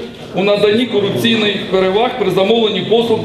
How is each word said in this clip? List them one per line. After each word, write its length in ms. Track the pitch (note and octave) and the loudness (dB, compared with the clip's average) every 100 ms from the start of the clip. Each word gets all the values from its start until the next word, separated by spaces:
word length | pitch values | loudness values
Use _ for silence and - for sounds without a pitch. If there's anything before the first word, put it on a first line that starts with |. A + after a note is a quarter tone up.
| - - - | -8 -14 -8
у 80 | E3+ | -2
наданні 440 | G3+ G3+ G#3 A3 B3 | 0 2 2 2 0
корупційних 720 | G3+ F#3+ - A#3 A3+ G#3 F#3 - | 0 -2 0 0 0 0 -2 -2
переваг 400 | F#3 F#3 G3 B3 B3 | 0 2 2 0 0
при 120 | F#3 | -2
замовленні 500 | F3+ G3 A3+ G#3+ F#3+ | 0 2 2 2 -2
послуг 380 | E3 A#3 A#3 A3+ | 0 0 2 0